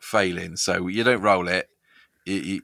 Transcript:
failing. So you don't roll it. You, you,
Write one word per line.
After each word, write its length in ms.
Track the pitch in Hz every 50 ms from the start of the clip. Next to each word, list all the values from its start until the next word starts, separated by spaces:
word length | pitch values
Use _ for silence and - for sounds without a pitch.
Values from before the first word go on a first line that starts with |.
failing. 540 | - - - 110 98 95 87 87 87 85 82
So 300 | - - - 90 90 90
you 160 | 92 92 107 117
don't 200 | 123 123 110 92
roll 260 | 104 101 92 90 87
it. 200 | 90 92 - - _ _ _ _ _ _ _ _ _ _ _
You, 80 | 87 95
you, 260 | 98 71 85 98 92